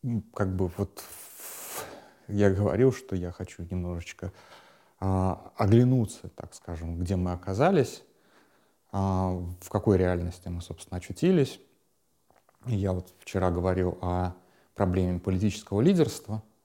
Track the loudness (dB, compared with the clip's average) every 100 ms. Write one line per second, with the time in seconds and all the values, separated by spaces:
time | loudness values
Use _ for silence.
0 | -2 -4 -4 -4 -2 0 -2 -2 -6 -6
1 | -18 -18 -18 -16 -16 -14 -12 -12 -12 -16
2 | -20 _ -6 4 4 6 2 4 4 4
3 | -6 -6 -6 -8 -12 -10 -6 -6 -4 -8
4 | -10 -12 -12 -12 -20 -20 -20 _ _ _
5 | 0 2 0 -2 -10 -2 6 6 6 4
6 | 0 -6 -16 -16 -18 -16 -12 -10 -8 -6
7 | -2 0 0 -4 -6 2 4 4 2 -4
8 | _ _ _ _ _ _ _ _ _ -2
9 | 0 0 0 -2 -6 -10 -6 0 4 4
10 | 4 0 -4 -8 -10 -10 -10 -16 -10 -10
11 | -10 0 4 4 2 -4 _ _ _ _
12 | _ _ _ _ _ _ -4 0 0 -2
13 | -6 _ -6 0 2 2 0 2 0 -2
14 | -2 0 -2 -6 _ _ _ -2 0 2
15 | 0 0 -2 0 0 -2 -4 2 4 4
16 | 2 -2 -8 -8 -10 _